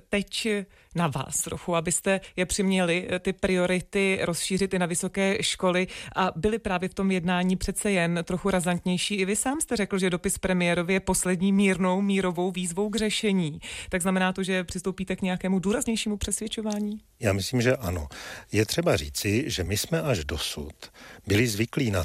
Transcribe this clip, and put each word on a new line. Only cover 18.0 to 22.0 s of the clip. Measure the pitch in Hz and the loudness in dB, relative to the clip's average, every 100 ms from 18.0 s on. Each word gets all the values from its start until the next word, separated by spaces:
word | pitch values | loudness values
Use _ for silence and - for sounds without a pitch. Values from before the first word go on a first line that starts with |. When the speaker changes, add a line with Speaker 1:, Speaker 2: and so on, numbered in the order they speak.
| 73 - - - - | -6 -12 -14 -16 -2
Speaker 2:
Je | 104 110 | 0 2
třeba | - 170 120 | 2 2 2
říci, | 76 - 104 107 - | 0 -4 0 0 0
že | 98 | -2
my | 85 104 | -2 -2
jsme | - 165 | -2 -2
až | 160 107 73 | 0 -2 -2
dosud | 80 - - 73 - - - - - - | -6 -6 -8 -10 -14 -20 -20 -20 -12 0
byli | 101 120 | 2 2
zvyklí | 104 113 - 123 | 0 -2 0 0
na | 98 | 0